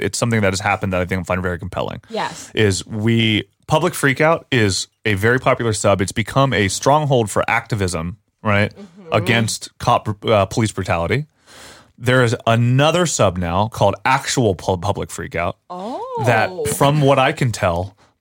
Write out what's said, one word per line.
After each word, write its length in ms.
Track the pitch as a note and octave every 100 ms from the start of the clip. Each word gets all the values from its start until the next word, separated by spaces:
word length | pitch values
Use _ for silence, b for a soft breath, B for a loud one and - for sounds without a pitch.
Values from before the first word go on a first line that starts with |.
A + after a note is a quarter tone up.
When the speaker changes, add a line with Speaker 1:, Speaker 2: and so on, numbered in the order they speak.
Speaker 1:
it's 180 | G2 -
something 220 | A#2+ A2+
that 120 | G2
has 80 | F#2
happened 320 | G#2 F#2+ G2
that 80 | F2+
I 40 | F2+
think 140 | F#2
I 20 |
find 180 | F2 F2+
very 160 | F2+ E2+
compelling. 400 | F#2 - - G1+ -
Speaker 2:
Yes. 400 | A3 E3 - -
Speaker 1:
Is 300 | - G#2+ F2+ -
we, 640 | G#2+ A2+ A2+ A2+ G#2 - _ -
public 260 | D#3 E3+
freak 260 | - - C3
out 260 | D#3 E3 -
is 380 | B2+ G#2 F#2 - _
a 100 | A2
very 240 | F#2+ A2+ B2+
popular 340 | C#3 B2 A#2
sub. 280 | G#2 G#2+ G2
It's 120 | G2
become 400 | - - C3+ C3+
a 140 | G2+ G2
stronghold 640 | - C3+ D3+ C#3+ B2+ G#2+
for 140 | - -
activism, 680 | A2+ - G#2+ F#2 E2+ E2+ - _ _
right, 320 | G#2+ G2+ G#2 -
Speaker 2:
Mm-hmm. 360 | - - -
Speaker 1:
against 680 | A2 F#2+ A#2 A2 - - -
cop, 300 | - A#2 - G#2
uh, 220 | A#2 G#2 F#2+
police 260 | - A2
brutality. 540 | - F#2 E2+ E2+ B2 D3+ B B B B B B -
There 280 | A#2+ B2+
is 100 | A#2 A#2+ A2+
another 600 | A#2 A#2+ B2+ D3+ E3+ F3
sub 320 | - G2+ F2+
now 300 | E2+ F2+ A2+
called 260 | - G2+ -
Actual 500 | B2+ C3+ - - A2+ F2
Pu-, 200 | - F2+
Public 320 | G#2 F2+ E2+
Freak 220 | - E2+ E2
Out 200 | F2 - -
Speaker 2:
Oh. 520 | F3+ G#3 D#4 B4+ A#4+ A#2+
Speaker 1:
that, 480 | A2+ G#2+ - G#2+ -
from 240 | C#3+ D3+
what 180 | C#3 C3
I 100 | C3+
can 200 | D3 C3
tell, 440 | - F#2+ E2+ G2 _ b b